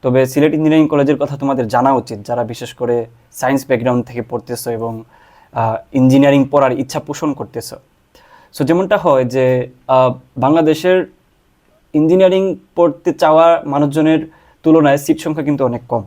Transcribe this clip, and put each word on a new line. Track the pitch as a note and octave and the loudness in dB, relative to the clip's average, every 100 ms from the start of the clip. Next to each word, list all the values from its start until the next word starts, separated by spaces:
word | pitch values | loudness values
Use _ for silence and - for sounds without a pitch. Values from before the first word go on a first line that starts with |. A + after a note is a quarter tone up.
তবে | C3 B2+ C3 | 0 2 2
সিলেট | C3+ D3 | 2 0
ইঞ্জিনিয়ারিং | D3+ D#3 D#3 D3+ | 2 2 2 2
কলেজের | D3+ C#3 D3 | 2 0 0
কথা | A2+ C#3 | -2 -6
তোমাদের | C#3 C3 A#2 | -4 -4 -2
জানা | B2+ C3 | 0 2
উচিত, | C3 A2 A2 | 0 -2 -12
যারা | G2+ A#2+ | -8 -6
বিশেষ | A2+ A#2 A#2+ | -6 -8 -14
করে | - A#2+ A#2+ A2+ _ _ | -8 -4 -2 -4 _ _
সায়েন্স | - C3 C3+ C3 | -8 -2 -2 -2
ব্যাকগ্রাউন্ড | B2+ B2 B2 A#2+ | -2 0 -2 -4
থেকে | A#2+ | -10
পড়তেছো | A2+ B2 - A#2+ - | -10 -10 -10 -10 -8
এবং, | A2+ A2+ A2+ A2+ _ _ _ _ | -6 -6 -10 -16 _ _ _ _
আহ, | - A2+ A2 - | -6 -4 -4 -6
ইঞ্জিনিয়ারিং | C3+ B2+ C3+ C#3+ C#3 C3+ | 0 4 4 4 4 2
পড়ার | C#3+ C3+ | 2 2
ইচ্ছা | B2+ C3 D#3 | 0 -6 -8
পোষণ | D3 D3 D#3 | -8 -8 -6
করতেছো। | C3+ G#2 A#2 - - _ _ _ _ _ _ _ | -6 -10 -12 -14 -18 _ _ _ _ _ _ _
So, | - | -8
যেমনটা | C3+ E3+ F#3+ G3+ | -2 0 0 0
হয় | E3 C3+ | 2 2
যে, | B2+ B2+ B2+ B2+ B2 - - | 0 0 0 0 -4 -12 -2
আহ, | C3 B2+ B2 _ - | 2 2 -2 _ -4
বাংলাদেশের | C3 D#3+ D#3 D#3 F3+ F#3 E3+ _ _ _ _ _ _ _ _ | 0 2 2 0 2 0 -2 _ _ _ _ _ _ _ _
ইঞ্জিনিয়ারিং | D3+ D#3+ F#3 F#3+ F#3+ F#3+ F3 _ - | -2 2 4 4 2 -2 -4 _ 0
পড়তে | E3+ - - | 0 0 -6
চাওয়া | - D#3+ D#3 E3 E3+ - | 0 2 4 4 2 0
মানুষজনের | C#3+ D3 C#3+ D#3 D#3+ - _ _ _ | -2 -2 0 2 0 -2 _ _ _
তুলনায় | D#3+ D#3+ D3 C#3+ | 2 4 4 2
সিট | C#3+ D#3+ | 0 -4
সংখ্যা | - D#3 | -2 -6
কিন্তু | C#3+ C#3+ | -4 -2
অনেক | C3 A#2+ - | -2 -4 -6
কম | A#2+ | -8